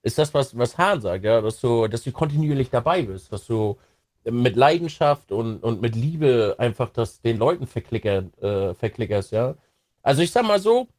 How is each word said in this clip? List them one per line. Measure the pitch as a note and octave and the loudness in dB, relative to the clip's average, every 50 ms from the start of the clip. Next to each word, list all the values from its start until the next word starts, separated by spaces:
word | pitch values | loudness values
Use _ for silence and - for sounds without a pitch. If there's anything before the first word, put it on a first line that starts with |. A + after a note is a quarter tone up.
| - | -6
ist | A#2 - | -4 0
das, | - D#3 D3+ - | 0 -2 0 0
was, | C#3+ C3+ - - | -2 -2 -2 -2
was | A#2 A#2+ G#2+ - | -2 -2 -2 0
Hahn | - F3 G3+ G3+ D3 | 0 0 2 2 -2
sagt, | G#2+ F#2 F2 F#2+ G2 | -2 -4 -4 -2 0
ja, | G#2+ A2+ A#2 | 2 2 2
dass | G#2+ A2 A2 - | 2 0 -4 -2
du, | - B2 A#2 A#2 A2+ | 0 0 2 2 2
dass | G#2+ A2 A2+ - | 0 -2 -6 -8
du | C3+ | -8
kontinuierlich | - - D#3+ D3+ C#3+ D3+ D#3 D3 C#3+ C#3 C3 - | -4 -4 -4 -2 0 -2 0 0 0 -2 -2 0
dabei | - A#2+ A2+ D#3 F3+ F#3 C#3+ | -2 -2 0 0 0 0 -2
bist, | G2 F#2+ F#2+ - _ | -4 -8 -12 -12 _
dass | G#2+ G2 - | -12 -12 -6
du | - A#2 A2 G#2+ G#2 G2+ _ _ _ _ _ _ _ _ _ _ | -4 -2 -2 0 -2 -4 _ _ _ _ _ _ _ _ _ _
mit | A2+ A#2 A#2+ A#2+ B2 F#2+ | -4 0 2 2 2 4
Leidenschaft | A#2 C3+ D3 E3 E3+ E3+ D#3+ - - D#3+ D3 C#3+ C#3+ _ _ | 6 4 6 4 2 -2 -6 -4 0 2 2 2 0 _ _
und, | G2 G#2+ A2+ A2+ A2 - - | -4 -4 -4 -4 -6 -4 -4
und | A#2 A2+ F#2+ | -4 -2 -2
mit | A2 A#2 A2 | -4 -4 -2
Liebe | A2+ A#2+ D3+ E3 D#3 D#3 C3+ B2+ A#2 G#2+ G2+ - | -2 -4 -4 -2 2 2 4 4 4 2 0 0
einfach | - B2 A#2+ G#2 - B2 A2 | 0 -2 -2 0 -2 -6 -4
das | _ - A2+ - - _ | _ -4 -4 -4 -6 _
den | - A#2 A2+ | -2 -2 0
Leuten | G#2 A2+ C#3+ F3 E3+ B2+ | 2 2 0 0 0 -6
verklickern, | - - A#2 - - A#2 A2 - G#2+ G2 F#2+ F#2+ F2+ _ _ | -8 -8 -10 -6 -4 -6 -4 -2 0 0 0 -2 -6 _ _
äh, | - G2+ G#2 G2 G2 F#2 F2+ | -4 -2 -2 0 -2 -2 -4
verklickerst, | _ - G#2+ - - A2 - G#2 G2+ F#2+ - | _ -6 -6 -4 -4 -4 -2 -2 -2 -2 -2
ja. | - A2 A#2+ B2+ - _ _ _ _ _ _ _ _ _ | -2 -2 -2 -2 -4 _ _ _ _ _ _ _ _ _
Also | - - C#3+ D#3 | 0 0 2 2
ich | E3+ E3+ | 2 2
sag | - A#3+ A#3+ | 2 0 2
mal | G#3+ G#3 G3+ | 2 0 2
so | F#3+ G#3+ A#3 B3 B3+ - _ | 4 2 2 2 0 -4 _